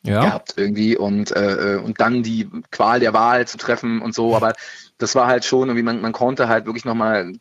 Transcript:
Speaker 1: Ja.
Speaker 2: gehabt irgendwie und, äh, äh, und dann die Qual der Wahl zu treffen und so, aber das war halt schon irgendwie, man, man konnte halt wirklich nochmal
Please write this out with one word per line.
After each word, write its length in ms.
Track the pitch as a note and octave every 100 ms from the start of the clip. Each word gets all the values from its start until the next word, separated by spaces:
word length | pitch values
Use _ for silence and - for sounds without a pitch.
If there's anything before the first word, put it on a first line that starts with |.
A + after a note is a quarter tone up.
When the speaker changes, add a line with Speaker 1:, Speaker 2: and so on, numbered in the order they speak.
Speaker 1:
Ja. 180 | - G#2 E3+
Speaker 2:
gehabt 300 | - - -
irgendwie 400 | G2+ G#2 A2 A#2
und, 340 | G2+ G2+ G#2
äh, 440 | - G2+ G2 G2+ G2
äh, 20 |
und 240 | A2+ A2
dann 220 | A2+ B2
die 260 | A2+ A2+ G2+ D#2+ -
Qual 280 | - A2 B2
der 140 | A#2
Wahl 340 | G#2+ A#2 B2 B2
zu 100 | -
treffen 440 | - A#2+ A#2+ A2+
und 120 | A2+
so, 220 | A2 A#2 A2
aber 160 | A2+ A2+ - - - -
das 180 | A#2 C3+
war 120 | B2
halt 180 | B2 -
schon 240 | C3 C3
irgendwie, 140 | A#2
man, 180 | A#2 A2+
man 100 | A2+
konnte 360 | G#2+ B2 - A#2+
halt 160 | A2+ A2
wirklich 200 | A2+ B2+
nochmal 460 | A2+ A2 G#2+ F2+ G2+